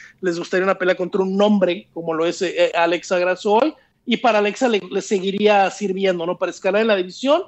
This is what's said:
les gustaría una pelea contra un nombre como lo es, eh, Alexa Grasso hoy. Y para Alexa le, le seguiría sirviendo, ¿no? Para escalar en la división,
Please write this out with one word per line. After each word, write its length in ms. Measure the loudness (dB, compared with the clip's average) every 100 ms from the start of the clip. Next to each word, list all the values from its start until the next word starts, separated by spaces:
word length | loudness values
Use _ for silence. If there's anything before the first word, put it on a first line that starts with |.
| -20 _
les 180 | -4 -4
gustaría 260 | -2 -2
una 140 | 0 0
pelea 160 | 0
contra 280 | 0 -2 -2
un 140 | -2 2
nombre 520 | 4 4 2 0 -8
como 220 | -12 -6
lo 120 | -2 -2
es, 160 | -2
eh, 280 | -4 0 0 2
Alexa 420 | 0 0 -2 -2
Grasso 360 | 0 -2 0
hoy. 200 | 2 2 -2 _ _
Y 140 | -4 0
para 200 | 2 2
Alexa 300 | 0 0 0
le, 120 | 0 -2
le 100 | -6
seguiría 680 | -2 -2 -2 0 4 4 2
sirviendo, 560 | 0 -4 -2 0 0 -2
¿no? 100 | -4
Para 140 | -4
escalar 320 | -4 -2 0
en 60 | 2
la 80 | 0
división, 460 | -2 -6 0 0